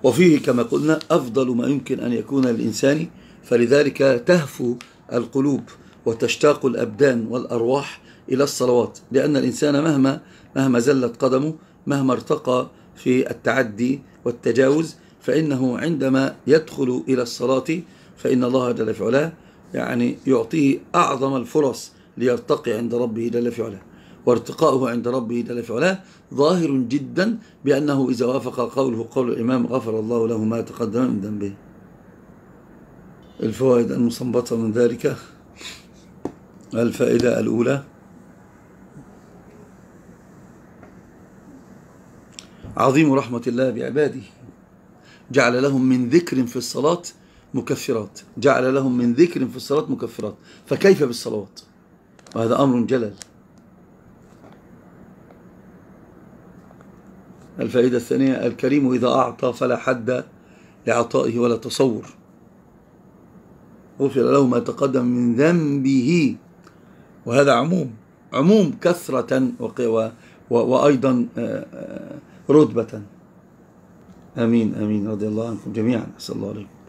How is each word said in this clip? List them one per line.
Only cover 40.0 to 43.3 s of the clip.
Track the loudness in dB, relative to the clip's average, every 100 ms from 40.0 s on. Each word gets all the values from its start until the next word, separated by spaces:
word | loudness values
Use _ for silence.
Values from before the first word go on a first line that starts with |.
| -20 -20 -20 -20 -20 -20 -20 -20 -20 -20 -20 -20 -20 -20 -20 -20 -20 -20 -20 -20 -20 -20 -20 -20 -20 -20 -12 0
عظيم | 2 4 4
رحمة | 2 0